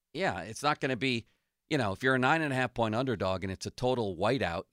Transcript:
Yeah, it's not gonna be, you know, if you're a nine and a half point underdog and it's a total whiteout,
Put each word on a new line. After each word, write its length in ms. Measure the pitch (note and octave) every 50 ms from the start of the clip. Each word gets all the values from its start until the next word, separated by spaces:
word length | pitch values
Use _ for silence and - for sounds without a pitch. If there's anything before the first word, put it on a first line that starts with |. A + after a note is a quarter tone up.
| _ _ -
Yeah, 260 | D3+ F#3+ D#3 F#2+ F#2
it's 220 | E2 G#2+ A2 -
not 180 | C#3 D3 D3+ -
gonna 160 | - C3+ C3
be, 300 | G2+ C3+ C3 A#2+ A2+ - _ _ _ _ _ _ _ _ -
you 80 | -
know, 160 | C#3 A2+ G2
if 100 | F#2+ -
you're 120 | B2+ C3 C3
a 40 | B2+
nine 220 | B2+ C3+ D#3 E3
and 140 | D#3 D3 C3
a 20 |
half 160 | B2+ B2+ B2
point 220 | - A#2+ A2+ A2 G#2+
underdog 500 | A#2+ C3+ C3+ A2+ E2+ G2+ F#2 F#2+ F2+ F#2+
and 80 | F#2+
it's 140 | F#2 - -
a 40 | G#2
total 460 | - - B2 B2+ B2+ A#2+ A2 G2 F2+
whiteout, 460 | D#2+ G2 A2+ C3+ B2+ G2 E2+ E2+ F#2 - _